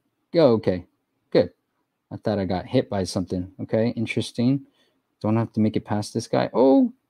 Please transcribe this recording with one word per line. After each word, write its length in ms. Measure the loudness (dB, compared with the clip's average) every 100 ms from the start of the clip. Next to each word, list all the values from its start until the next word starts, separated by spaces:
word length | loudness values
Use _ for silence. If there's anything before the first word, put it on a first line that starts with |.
| _ _ _ 2
oh, 180 | 4
okay. 320 | 4 0 -4 -6 _ _ _ _
Good. 200 | 0 0 -4 _ _ _ _ -16
I 60 | -8
thought 220 | -4 -2
I 60 | -2
got 200 | -4 -2
hit 240 | -2 -2
by 140 | -2
something. 480 | -4 -4 -4 -6 -8 -10
Okay, 280 | -4 -2 -2 -2
interesting. 680 | -4 -4 -4 -2 0 0 -4 _ _ _ _ _
Don't 160 | -2 -2
have 160 | -2
to 60 | 0
make 160 | 0 0
it 80 |
past 300 | -4 -6 -4
this 140 | -6 -4
guy. 220 | -2 0
Oh, 400 | 2 4 4 2 -2